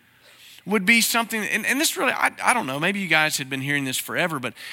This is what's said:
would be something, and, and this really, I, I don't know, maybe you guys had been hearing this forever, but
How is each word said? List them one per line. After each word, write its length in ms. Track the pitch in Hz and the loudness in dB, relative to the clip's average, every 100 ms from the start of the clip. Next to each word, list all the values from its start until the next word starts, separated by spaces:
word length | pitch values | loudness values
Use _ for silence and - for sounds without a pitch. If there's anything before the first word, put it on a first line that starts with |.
| _ _ - - - - 175 | _ _ -20 -20 -20 -12 -2
would 180 | 214 | 0
be 160 | 185 233 | 4 4
something, 420 | - 233 233 226 | 4 2 0 -2
and, 200 | 196 208 | -2 -2
and 160 | 202 262 | 0 0
this 160 | 320 381 | 0 0
really, 160 | 269 | 0
I, 180 | - - - | 2 0 0
I 80 | - | 0
don't 140 | 240 135 | 0 0
know, 120 | 139 | -2
maybe 220 | 175 202 | 0 0
you 80 | 180 | 2
guys 300 | 156 156 - | 2 2 0
had 100 | 131 | -4
been 140 | 135 | -4
hearing 240 | 139 143 135 | -2 -2 -2
this 100 | 127 | -4
forever, 420 | - 117 175 147 | -4 -2 -2 -2
but 140 | 123 - - | -6 -8 -14